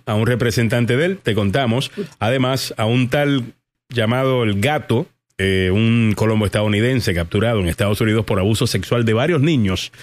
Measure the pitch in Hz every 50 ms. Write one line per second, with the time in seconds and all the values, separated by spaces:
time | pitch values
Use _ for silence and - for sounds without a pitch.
0 | - - 110 107 113 110 123 113 104 120 107 123 120 110 113 120 120 110 120 131
1 | 156 180 196 190 - - 107 104 104 101 92 139 139 117 113 127 151 - - -
2 | 202 - - - 107 107 127 135 127 127 135 127 - - - - 113 107 117 127
3 | 127 120 135 147 147 143 143 135 117 117 - _ _ _ _ _ _ - 127 120
4 | 110 107 120 127 131 135 131 127 117 107 101 98 101 139 151 151 107 - 117 117
5 | 156 - _ _ _ _ _ - 95 95 95 95 95 92 90 104 113 113 113 120
6 | 113 110 101 - 110 110 110 110 107 98 - 110 104 107 104 104 110 123 131 127
7 | 104 110 92 85 85 85 - 104 101 117 120 107 92 85 80 - 104 101 107 -
8 | 117 110 107 113 104 - 113 95 92 104 113 101 131 117 - 101 90 - 131 120
9 | 120 110 110 113 131 160 175 151 131 165 165 131 107 95 92 87 - - - -